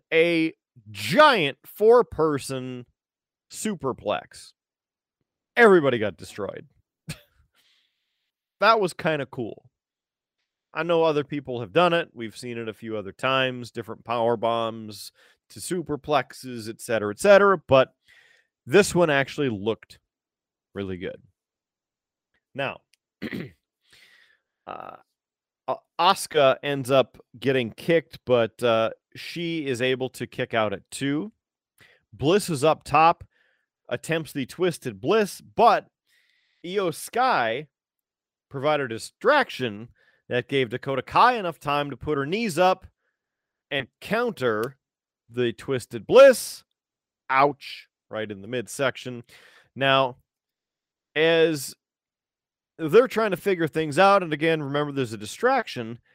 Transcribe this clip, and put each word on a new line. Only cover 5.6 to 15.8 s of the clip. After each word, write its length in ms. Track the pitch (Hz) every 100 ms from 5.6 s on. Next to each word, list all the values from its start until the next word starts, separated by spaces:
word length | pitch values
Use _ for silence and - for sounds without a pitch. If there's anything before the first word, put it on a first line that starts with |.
| 226 180 139 120
got 160 | 104 85
destroyed. 520 | - - 92 - - _ _ _ -
<laughs> 60 | - _ _ _ _ _ _ _ _ _ _ _ _ _ -
That 200 | 202 226
was 140 | 185
kinda 320 | - 165 151 131
cool. 440 | - 110 - _ _ _ _ _ _ _ _ _ _ _
I 100 | 160
know 200 | 165 165
other 220 | 160 147 135
people 340 | 147 131 120
have 140 | 107
done 180 | 147 175
it. 180 | 170 156
We've 240 | 117 113 -
seen 200 | 123 117
it 120 | 113
a 40 |
few 220 | 101 113 107
other 160 | 98
times, 600 | - 131 135 131 123 120
different 340 | 117 110 110 -
power 320 | 120 117 117
bombs 760 | 113 117 113 113 107 101 - _ _ _ _
to 100 | 110
superplexes, 1120 | - 175